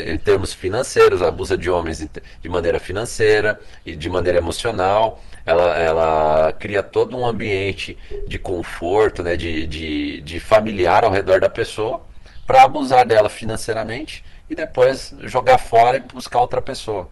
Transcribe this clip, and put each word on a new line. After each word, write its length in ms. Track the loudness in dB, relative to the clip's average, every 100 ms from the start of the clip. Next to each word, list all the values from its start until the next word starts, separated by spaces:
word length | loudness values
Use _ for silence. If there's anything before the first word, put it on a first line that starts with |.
| -2
em 120 | -4
termos 340 | 0 0 0
financeiros, 720 | -6 -6 -4 -2 4 4 4
abusa 340 | 0 -2 -2 -2
de 140 | 0
homens 300 | -2 -2 -6
em 60 | -10
te-, 160 | -14 -18 -16
de 80 | -6
maneira 320 | -4 0 -2
financeira 800 | -4 -8 -6 0 2 4 2 -2 -8 -18 -14
e 80 |
de 160 | -10 -4
maneira 280 | -2 0 2
emocional. 840 | 0 -4 -4 0 2 2 2 -2 -16 -10 0
Ela, 320 | 2 2 2
ela 720 | 2 2 2 2 2 2 2
cria 300 | 0 -4 -4
todo 340 | -2 -2 -2 -2
um 80 |
ambiente 720 | -4 -4 -4 -4 -4 -6 -10 -14 -12 -10 -8
de 120 | -8
conforto, 840 | -6 -6 -8 -8 -2 2 2 0
né, 140 | -4 -4
de, 300 | -4 -4 -6
de, 540 | -6 -6 -6 -6 -8
de 200 | -12 -10
familiar 640 | 2 2 2 0 2 4
ao 60 | 2
redor 300 | 0 2 2
da 80 | 2
pessoa 540 | -2 -6 -4 -6 -6 -12 -20 -18 -6 6
pra 180 | 8
abusar 420 | 8 6 2 4 6
dela 220 | 6 4
financeiramente 920 | 0 -8 -6 -6 -6 -6 -8 -10 -14 -18 -18 -14
e 40 |
depois 600 | -10 -4 2 4 2 -8 -14
jogar 360 | -6 -2 4 4
fora 400 | 4 4 4 4
e 40 |
buscar 400 | -4 -14 -4 -2
outra 200 | 0 -2
pessoa 480 | -4 -8 -8 -8 -8